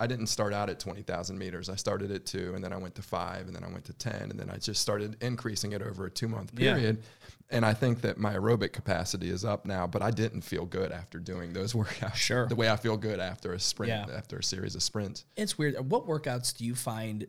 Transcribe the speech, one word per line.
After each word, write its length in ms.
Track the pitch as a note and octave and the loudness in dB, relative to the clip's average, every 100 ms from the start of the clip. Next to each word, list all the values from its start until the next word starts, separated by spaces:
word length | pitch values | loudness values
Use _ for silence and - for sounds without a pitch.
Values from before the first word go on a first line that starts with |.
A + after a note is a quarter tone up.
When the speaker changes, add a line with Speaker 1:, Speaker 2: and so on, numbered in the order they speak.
Speaker 1:
I 60 | A#2 | 0
didn't 180 | B2 A2 | 0 0
start 260 | - G#2 | 2 2
out 160 | G2+ G2+ | 2 0
at 120 | - | -2
twenty 220 | G2+ F#2 | -4 -6
thousand 360 | - F2 F2+ F#2+ | -4 -4 -2 -4
meters. 300 | F#2+ F2 F2+ | -6 -6 -6
I 60 | F#2+ | -4
started 340 | - G2+ G2+ | 0 0 0
at 160 | G2 - | -2 -4
two, 260 | F#2+ F2+ | -4 -2
and 80 | F#2 | -4
then 100 | F#2 | -4
I 40 | F#2+ | -4
went 200 | F#2 - | -6 -10
to 60 | |
five, 440 | - F#2 F2 F#2 F#2 | -4 -4 -2 -4 -8
and 80 | |
then 80 | F2 | -8
I 40 | F2 | -8
went 140 | F#2 | -10
to 80 | - | -10
ten, 360 | - A#2 - - | -8 -4 -4 -4
and 80 | - | -6
then 120 | G2 | -6
I 60 | F#2+ | -4
just 260 | A2 G2+ | -2 0
started 340 | - G#2 G#2 G#2+ | 2 2 0 -2
increasing 500 | A#2+ A#2+ A2+ G2+ G2+ | -2 -2 -2 -2 -2
it 80 | G#2 | -2
over 260 | F#2 F#2 F#2+ | -4 -4 -6
a 40 | |
two-month 420 | - A2+ A2 F#2+ A#2+ | -2 -2 -2 -4 2
Speaker 2:
Yeah. 180 | B2+ | 4
Speaker 1:
period. 280 | C3 A2 A2 - - - - - | 6 6 4 0 -18 -20 -20 -2
And 140 | A#2+ | 4
I 100 | A2 | 6
think 260 | G#2+ C3 A#2 | 6 6 4
that 160 | A2+ - | 2 2
my 180 | G#2 | 0
aerobic 380 | G2 G#2+ A#2 G2 | 2 4 6 4
capacity 560 | - - E2+ F#2+ F#2 F2 | 0 0 2 2 0 -2
is 160 | F2+ | 0
up 220 | A2 G2 G2+ | 0 0 0
now, 200 | F#2+ F2 | -2 0
but 140 | E2+ | 2
I 100 | G#2 | 2
didn't 300 | G#2+ A2 - | 2 2 0
feel 240 | - F2 | -4 -4
good 260 | F2 F#2 F#2+ | -2 0 -2
after 280 | E2+ F2+ F2 | -4 -8 -10
doing 320 | F2 F2+ F2 | -6 -6 -4
those 200 | F#2 G2+ | -2 0
<laughs> 20 | |
workouts. 400 | A#2 G#2 - - | 2 0 0 -4
Speaker 2:
Sure. 320 | - - B2 A#2+ | 0 2 4 2
Speaker 1:
The 60 | A#2 | 4
way 140 | A2+ | 6
I 60 | G#2+ | 6
feel 200 | A#2 G#2+ | 4 2
good 240 | G#2+ F#2+ | 0 -2
after 320 | F2+ F#2 - | -2 -4 -4
a 80 | F2+ | 0
sprint, 300 | - - A2+ | 0 0 0
Speaker 2:
Yeah. 260 | A2 G2+ - | 0 -2 -6
Speaker 1:
after 220 | - F#2+ | -8 -4
a 40 | |
series 320 | - F#2+ G2+ | -2 -2 -2
of 80 | - | 0
sprints. 440 | - G#2+ G2 - - - | 0 0 -4 -6 -10 -4
Speaker 2:
It's 220 | G#3 - | -2 0
weird. 320 | D3+ B2 C3+ | 0 0 2
What 180 | A#3 F#3 | 0 2
workouts 480 | D3+ C#3+ B2 B2 - | -2 0 -2 -2 -2
do 80 | |
you 100 | A#2 | -2
find 520 | B2 - A2 A2 G#2+ | -2 -2 -2 -2 -4